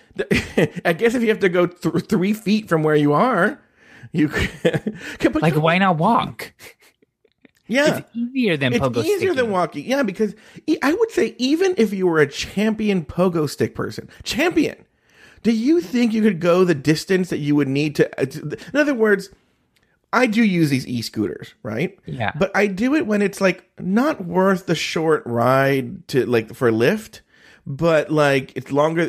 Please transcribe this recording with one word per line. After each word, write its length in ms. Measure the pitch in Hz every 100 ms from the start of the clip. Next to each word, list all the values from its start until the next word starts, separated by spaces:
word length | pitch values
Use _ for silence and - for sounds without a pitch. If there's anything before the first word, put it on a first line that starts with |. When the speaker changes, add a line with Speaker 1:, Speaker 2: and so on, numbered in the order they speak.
| _ -
Speaker 1:
Th-, 560 | - - - - - 175
<laughs> 40 | -
I 80 |
guess 220 | 165 226 247
if 80 |
you 60 | 214
have 100 | 196
to 100 | 190
go 160 | 180 175
th-, 400 | - 165 - -
three 260 | 156 190
feet 360 | 214 - 214 214
from 140 | 165
where 120 | 151 151
you 180 | 147
are, 460 | 147 240 208 190 302 _ _ _ - -
you 160 | 165 135
<laughs> 20 |
could, 680 | - - - - - - - - -
could 160 | 330
put 80 | 311
Speaker 2:
Like, 120 | 175 151
Speaker 1:
your 80 |
Speaker 2:
why 160 | 160 175
not 180 | 196 160
walk? 560 | 185 233 - - - _ - - _ _ _ _ _ _ _ _ -
Speaker 1:
Yeah. 280 | 247 302 -
Speaker 2:
It's 120 | - 233
easier 400 | 240 262 226 156
than 160 | 135
Speaker 1:
It's 100 | 123
Speaker 2:
pogo 220 | 135 113
Speaker 1:
easier 280 | 330 403 381
than 80 | 269
Speaker 2:
sticking. 120 | 233
Speaker 1:
walking. 340 | 190 165 147 170
Yeah, 160 | 277
because 300 | 220 175 214 - - - -
e-, 100 | 311
I 120 | 269
would 180 | 381 453
say 240 | - 226 -
even 380 | 254 320 381 359
if 140 | 220
you 140 | 196 180
were 140 | 160
a 40 | 143
champion 760 | - - - 214 214 214 190
pogo 460 | 151 - 185 165 147
stick 260 | - 110 -
person, 320 | 101 107 - -
champion, 640 | - 208 339 339 156 - _ _ _ _ - -
do 80 | 208
you 300 | 226 247 339
think 320 | - 247 240
you 80 | 220
could 180 | 214 170
go 240 | 175 165
the 100 | 185
distance 560 | 147 139 156 - 185 185
that 100 | 151
you 180 | 147 147
would 100 | 135
need 260 | 135 151 147
to, 240 | 147 -
uh, 40 | 131
to, 320 | - 151 - -
in 60 | 277
other 140 | 294
words, 380 | 254 220 196 180 - _ _ _ _ _ _ _
I 140 | 220 254
do 160 | 208 226
use 240 | 175 151
these 180 | 131 -
e-scooters, 680 | 123 113 113 98 - - _
right? 380 | 113 107 185 - -
Speaker 2:
Yeah. 260 | 139 104 147
Speaker 1:
But 160 | 190 196
I 120 | 208
do 280 | 185 247 311
it 100 | 214
when 160 | 208
it's, 200 | 202 -
like, 280 | 196 175 _ -
not 460 | 175 202 285 294
worth 420 | 175 175 190 185 185
the 60 |
short 500 | 165 - 175 160 - -
ride 840 | 117 120 131 135 139 120 123 -
to, 180 | 135 110
like, 300 | 120 110 120
for 140 | 123
a 20 |
lift, 500 | 110 127 214 - - _ _ - - -
but, 440 | 135 170 156 139
like, 440 | 151 143 139 - -
it's 160 | 120
longer. 360 | 139 156 165